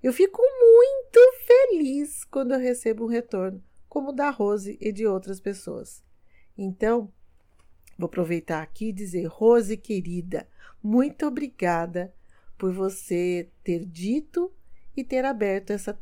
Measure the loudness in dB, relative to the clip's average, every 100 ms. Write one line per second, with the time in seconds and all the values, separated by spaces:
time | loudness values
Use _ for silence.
0 | -2 2 0 2 0 6 8 10 8 2
1 | 4 8 8 8 4 6 6 2 -2 -4
2 | -6 -10 -8 -6 -2 -2 -2 -2 -4 -4
3 | -4 -6 -4 -6 -6 -10 -20 -20 -10 -8
4 | -6 -4 -4 -2 -2 -2 -6 -8 -8 -4
5 | -2 -2 -6 -10 -10 -10 -12 -14 -16 -20
6 | _ _ _ _ -20 -10 -10 -4 -2 -2
7 | -4 _ -20 _ _ _ _ -20 _ -10
8 | -8 -6 -4 -6 -6 -8 -8 -8 -8 -8
9 | -8 -6 -8 0 4 4 2 -8 -6 -6
10 | -6 -8 -8 -10 -10 -20 -20 -10 0 2
11 | 2 -2 -6 -6 -10 -4 -2 -2 -4 -8
12 | -10 -14 -20 -20 -20 -6 -6 -4 -6 -6
13 | -6 -4 -2 -4 -8 _ -6 -6 -6 -10
14 | -4 -4 -4 -6 -6 -8 -20 -18 -12 -10
15 | -4 -2 -2 -2 -2 -4 -6 -8 -8 -12